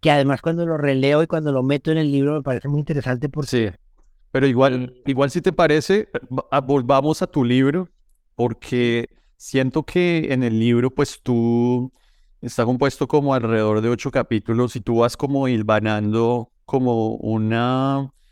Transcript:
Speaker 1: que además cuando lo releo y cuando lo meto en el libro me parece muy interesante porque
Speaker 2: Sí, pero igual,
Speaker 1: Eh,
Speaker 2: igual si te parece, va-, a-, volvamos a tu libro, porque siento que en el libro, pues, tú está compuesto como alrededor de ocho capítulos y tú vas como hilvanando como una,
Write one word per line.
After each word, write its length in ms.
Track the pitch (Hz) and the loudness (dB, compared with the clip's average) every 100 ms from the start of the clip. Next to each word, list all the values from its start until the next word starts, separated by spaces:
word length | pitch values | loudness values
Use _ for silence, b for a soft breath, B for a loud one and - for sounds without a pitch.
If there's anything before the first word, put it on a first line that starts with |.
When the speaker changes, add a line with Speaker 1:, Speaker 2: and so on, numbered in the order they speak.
Speaker 1:
que 80 | 160 | 2
además 320 | 147 139 135 | 4 4 0
cuando 240 | 165 165 170 | -2 -2 -2
lo 100 | 156 | 0
releo 460 | 147 135 135 147 | 0 2 4 4
y 40 | 160 | 2
cuando 240 | 165 151 | -2 0
lo 120 | 135 | 0
meto 280 | 131 143 160 | 0 0 0
en 60 | 156 | 0
el 160 | 151 | 0
libro 220 | 139 139 | 0 0
me 80 | 151 | -2
parece 260 | 139 123 143 | -4 -4 -2
muy 120 | 147 | -4
interesante 500 | 147 147 131 127 139 | -2 -4 -4 -4 -4
porque 180 | 151 139 | -6 -2
Speaker 2:
Sí, 200 | 127 107 - _ _ _ _ _ | -2 -2 -6 _ _ _ _ _
pero 160 | 135 139 | 0 2
igual, 460 | 123 135 127 127 | 4 2 2 -4
Speaker 1:
Eh, 80 | - 139 | -8 -4
Speaker 2:
igual 240 | 131 139 | 0 0
si 100 | 175 | 0
te 140 | 190 | 0
parece, 560 | 165 160 151 - 196 214 135 - | 2 4 2 2 0 -2 -8 -8
va-, 160 | 127 - | -8 -2
a-, 100 | 135 | -2
volvamos 600 | 131 143 120 139 147 160 | 0 0 2 2 2 -2
a 40 | 180 | -2
tu 160 | 151 | 0
libro, 460 | 120 123 135 165 180 _ _ _ _ | 2 2 2 0 -6 _ _ _ _
porque 760 | - 120 113 - 123 120 117 117 _ _ _ | -4 -4 -4 -4 -2 0 0 -4 _ _ _
siento 440 | - 135 131 156 | -4 -2 0 -2
que 460 | 147 180 175 170 156 | -2 0 0 0 -2
en 120 | 131 | -2
el 180 | 123 110 | 0 0
libro, 300 | 117 120 127 | 2 2 2
pues, 300 | - 143 - | 0 -2 -4
tú 680 | - 120 117 117 120 123 127 - _ _ _ _ | -2 0 2 2 0 0 -4 -12 _ _ _ _
está 220 | 120 - | -8 -2
compuesto 420 | 143 123 139 - 139 | 0 0 -2 -2 0
como 280 | 151 143 | 0 2
alrededor 480 | 131 113 110 107 107 | 0 0 0 2 0
de 80 | 113 | 0
ocho 200 | 120 139 | -2 -2
capítulos 640 | 127 - 110 - 113 123 | -4 -2 -4 -2 -2 -2
y 60 | 117 | -4
tú 160 | 104 117 | -2 0
vas 180 | 117 | 0
como 320 | - 135 139 131 | 0 -4 -2 0
hilvanando 1040 | 117 107 107 110 107 104 110 117 120 113 _ | 0 0 0 0 -2 0 0 0 -2 -6 _
como 520 | - 135 127 117 110 113 | -4 -2 0 0 -2 -4
una, 960 | 110 110 107 117 120 131 135 139 139 - _ | -4 -2 0 0 0 0 0 -2 -6 -12 _